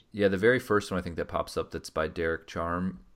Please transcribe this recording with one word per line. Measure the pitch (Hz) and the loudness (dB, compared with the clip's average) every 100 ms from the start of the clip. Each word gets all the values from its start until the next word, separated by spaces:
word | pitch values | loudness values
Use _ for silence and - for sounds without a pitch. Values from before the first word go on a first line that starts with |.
| - | -8
Yeah, | 101 98 | 2 2
the | 95 | 6
very | 113 127 | 4 4
first | - 104 - | 4 2 2
one | 92 | -2
I | |
think | 87 80 | -4 -4
that | 78 | -4
pops | 82 - - | -4 -4 -4
up | 78 | -6
that's | 80 - | -8 -6
by | 80 78 | -2 -2
Derek | 85 82 80 - | 0 -2 -2 -4
Charm | 87 85 87 92 90 - | -4 -2 -2 -2 -4 -12